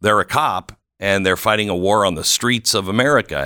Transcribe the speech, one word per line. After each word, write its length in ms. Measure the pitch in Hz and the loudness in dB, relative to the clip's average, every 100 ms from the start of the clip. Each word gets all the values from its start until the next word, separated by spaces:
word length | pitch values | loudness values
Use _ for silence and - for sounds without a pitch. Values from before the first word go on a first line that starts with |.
they're 180 | 104 104 | 2 2
a 60 | 90 | 2
cop 460 | 139 147 92 - - _ - | 0 0 -4 -8 -20 _ -6
and 260 | 98 98 95 | -2 0 0
they're 100 | 90 | 0
fighting 320 | 107 107 104 | 0 0 0
a 60 | 90 | -2
war 300 | 95 107 98 | 2 2 2
on 100 | 80 | 0
the 80 | |
streets 500 | - - 120 120 - | -2 -2 0 -2 0
of 140 | 107 95 | -2 -2
America 520 | 110 135 135 - 73 | 0 2 0 0 -6